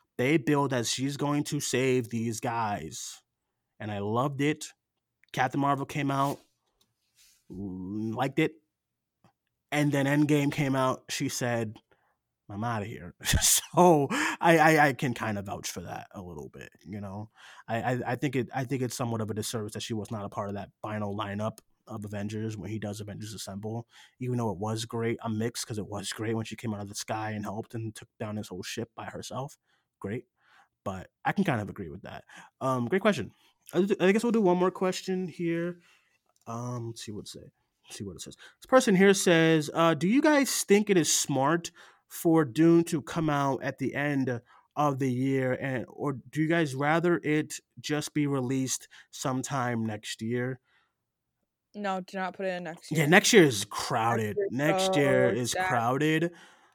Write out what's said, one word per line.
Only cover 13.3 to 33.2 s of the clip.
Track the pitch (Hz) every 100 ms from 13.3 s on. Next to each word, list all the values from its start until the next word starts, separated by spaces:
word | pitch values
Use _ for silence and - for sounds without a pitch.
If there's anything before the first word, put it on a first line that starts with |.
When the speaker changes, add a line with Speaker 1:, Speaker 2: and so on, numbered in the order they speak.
| - - - - 156
Speaker 1:
So | 180 156 135
I, | 269 320 294 175 165
I, | 160 156 147
I |
can | 127 139
kind | 117 117 101
of | 95
vouch | - -
for | 95
that | 85 - -
a | 101
little | 90 76 65
bit, | 69 55 - 78
you | 101
know? | 101 101 110 - - - -
I, | 113
I, | 127 127 117
I | 123
think | 147 131
it, | 117 135
I | 123
think | 135
it's | 123 -
somewhat | 117 113
of | 107
a | 107
disservice | 104 117 107
that | 107
she | -
was | 110 101
not | 110 101
a |
part | - 101
of | 101
that | - _
final | 104 107 104 101
lineup | 104 101 110 107 _ _ -
of | 110 101
Avengers | 104 104 110 110 107
when | 87
he | 110
does | 104 101
Avengers | 104 101 107
Assemble, | 98 - 98 107 117 - - - -
even | 127 123
though | 113
it | 87
was | 107 110 113
great. | 117 113 -
I'm | 113 107
mixed | 113 - -
'cause | 104
it | 98
was | 101 95
great | - 110 113
when | 107
she | 107
came | 117
out | 101
of | 101
the | 101
sky | - 110 110
and | 107 104
helped | 104 - 117
and | 113 -
took | 117 -
down | 110 104
his | 101
whole | 92
ship | - - 113 -
by | 101
herself. | - - 127 139 - _ _ _ _
Great. | 98 120 - _ _ _ _ _ 104
But | 92 - _ -
I |
can | 175 180
kind | 117
of | 98
agree | - 82
with | 92
that. | - - - - - -
Um, | 131 127 120
great | 190
question. | 214 156